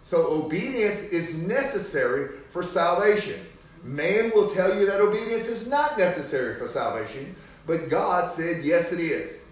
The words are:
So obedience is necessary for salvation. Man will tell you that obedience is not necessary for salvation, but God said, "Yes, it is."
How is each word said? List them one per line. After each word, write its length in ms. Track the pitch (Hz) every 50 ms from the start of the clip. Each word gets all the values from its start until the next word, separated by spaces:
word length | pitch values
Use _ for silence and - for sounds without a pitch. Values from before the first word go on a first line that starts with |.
So 260 | - - 180 165 165 151
obedience 720 | 156 156 151 - 151 185 - 269 262 240 214 208 - -
is 340 | - - 175 170 160 - 160
necessary 1000 | 160 165 185 233 277 269 262 - 196 180 - - 143 - - 127 139 143 - - - - -
for 140 | - 175 170
salvation. 760 | - - 185 165 - 180 202 202 208 208 208 - - 139 - - - - - - - - - -
Man 480 | 123 139 147 151 170 196 214 226 226 220
will 140 | 208 190 -
tell 320 | - 185 185 190 202 202
you 60 | 202
that 160 | 196 196 196
obedience 460 | 208 202 208 214 226 226 233 220 - 233
is 200 | 233 202 - 247
not 300 | 277 294 294 294 294 233
necessary 560 | 185 165 - 156 139 - - 135 123 113 113
for 120 | - 123 113
salvation, 680 | - 139 120 117 117 113 107 104 - 135 139 170 185 - - - - - -
but 240 | 156 165 165 160 135
God 420 | 143 - - - 180 180 - -
said, 320 | - 160 160 170 170 160 135
"Yes, 300 | 147 165 175 - - 185
it 60 | 165
is." 400 | 170 160 139 113 - - - - - -